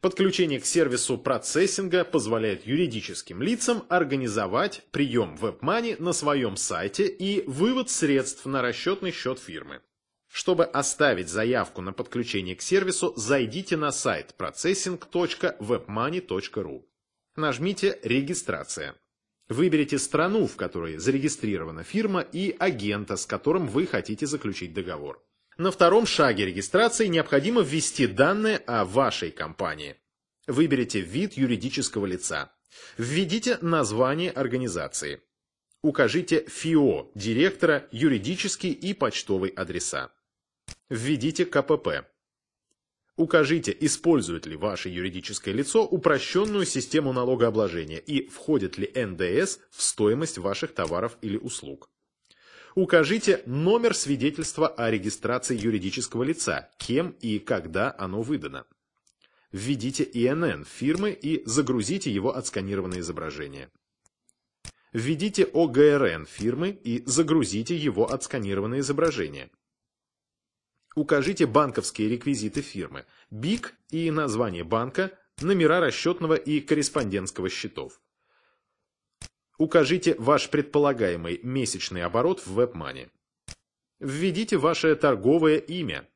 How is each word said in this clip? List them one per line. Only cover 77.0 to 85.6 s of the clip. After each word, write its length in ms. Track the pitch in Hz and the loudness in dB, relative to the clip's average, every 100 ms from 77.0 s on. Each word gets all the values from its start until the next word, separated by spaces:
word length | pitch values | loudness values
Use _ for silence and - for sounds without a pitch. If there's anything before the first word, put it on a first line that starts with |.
| 113 95 95 - 92 | -2 -2 -4 -4 -6
счетов. 480 | - - - 67 - _ _ _ _ _ _ _ _ _ _ _ _ - _ _ _ | -4 -10 -10 -12 -14 _ _ _ _ _ _ _ _ _ _ _ _ -20 _ _ _
Укажите 560 | 156 170 135 180 - - | 4 6 6 4 2 2
ваш 320 | 117 147 - | 4 2 4
предполагаемый 920 | 147 143 151 143 123 101 87 85 87 | 0 2 2 2 2 0 0 -4 -6
месячный 600 | 123 131 120 95 - 90 | -4 -2 -2 -4 -6 -4
оборот 420 | 87 113 147 185 - | -2 2 2 0 -4
в 140 | 98 | 0
WebMoney. 500 | 120 120 73 65 62 _ _ _ - - _ _ _ _ | 0 0 -10 -10 -16 _ _ _ -20 -20 _ _ _ _
Введите 580 | 139 139 185 170 220 185 | -8 -2 -2 0 0 2
ваше 380 | 147 165 165 143 | 2 2 2 4
торговое 640 | 147 113 107 160 160 | 4 4 4 6 6
имя. 520 | 156 | 4